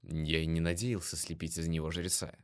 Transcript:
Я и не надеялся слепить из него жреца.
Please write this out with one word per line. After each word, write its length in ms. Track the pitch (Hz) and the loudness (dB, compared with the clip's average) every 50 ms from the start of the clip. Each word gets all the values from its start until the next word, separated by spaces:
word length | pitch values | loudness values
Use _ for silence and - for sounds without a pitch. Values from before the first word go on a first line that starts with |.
Я 380 | - 90 80 80 78 76 78 80 | -6 -2 -2 0 2 2 2 2
и 60 | 80 | 4
не 140 | 80 82 82 | 4 2 4
надеялся 560 | 82 85 87 85 117 123 120 92 - - - | 4 2 2 2 0 0 0 -2 -2 -4 -4
слепить 400 | 80 - - 85 78 82 80 - | -4 -4 -4 -4 -4 -4 -4 -2
из 100 | 87 82 | -2 0
него 240 | 82 82 80 78 78 | 0 2 0 0 0
жреца. 460 | 82 85 85 92 - - - 73 - - | -2 -2 0 0 0 0 0 -4 -10 -16